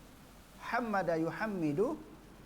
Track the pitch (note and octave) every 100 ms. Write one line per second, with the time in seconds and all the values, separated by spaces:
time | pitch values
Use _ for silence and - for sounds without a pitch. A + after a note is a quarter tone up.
0 | - - - - - - - A#3 A#3 G3
1 | E3+ E3 E3 E3 A3 G3 D#3 D3 B3 D#4+
2 | - - - -